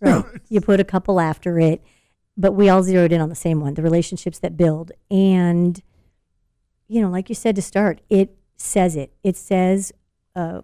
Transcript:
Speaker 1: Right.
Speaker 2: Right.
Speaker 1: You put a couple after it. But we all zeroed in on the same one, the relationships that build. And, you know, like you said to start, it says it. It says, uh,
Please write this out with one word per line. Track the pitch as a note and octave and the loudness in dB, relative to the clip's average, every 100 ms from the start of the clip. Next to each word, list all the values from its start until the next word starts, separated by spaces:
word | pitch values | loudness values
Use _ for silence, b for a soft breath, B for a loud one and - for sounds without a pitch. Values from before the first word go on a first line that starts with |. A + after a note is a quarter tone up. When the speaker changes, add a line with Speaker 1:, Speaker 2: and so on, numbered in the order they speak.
Speaker 1:
Right. | C#4 F3+ - | 0 0 -2
Speaker 2:
Right. | - - | -14 -4
Speaker 1:
You | G#3 | -2
put | F#3 G3 | 2 2
a | |
couple | G3 F#3 - F#3 | 2 -2 0 0
after | D#3+ - F3+ E3+ | 0 -4 -2 2
it. | D#3+ D#3+ _ _ _ _ _ - | 2 0 _ _ _ _ _ -2
But | F#3+ | 0
we | G3 G3+ | 4 4
all | F#3+ | 4
zeroed | F#3 F#3 E3+ | 4 2 2
in | E3+ | 2
on | D#3 | -2
the | - | -4
same | E3 D#3 | -4 -2
one, | C#3+ D3+ | -4 -4
the | |
relationships | D#3+ E3+ - F3+ F3 - | 0 0 -2 -8 -10 -10
that | F3 E3 | -8 0
build. | E3 D#3 E3 - - | 0 0 -8 -20 -4
And, | F#3+ F#3+ F#3 F3 F3 F3 F3 - _ _ _ _ _ _ _ _ _ - | 2 4 4 2 2 0 -2 -12 _ _ _ _ _ _ _ _ _ -6
you | A3+ | -2
know, | G3 | -2
like | F3+ F#3+ | -2 -6
you | G#3+ | -4
said | A3+ G3+ | -2 -2
to | |
start, | - G3 G#3 - - | -2 0 0 -2 0
it | G3 F#3+ _ _ - | 2 2 _ _ -16
says | - G3+ F3+ D#3 | -4 0 0 -2
it. | C3+ _ | -10 _
It | F#3+ - | -6 -4
says, | - F#3 F#3 G3 F#3+ - _ _ _ F3+ | -2 0 2 0 -4 -14 _ _ _ -10
uh, | E3 F3+ | -10 -10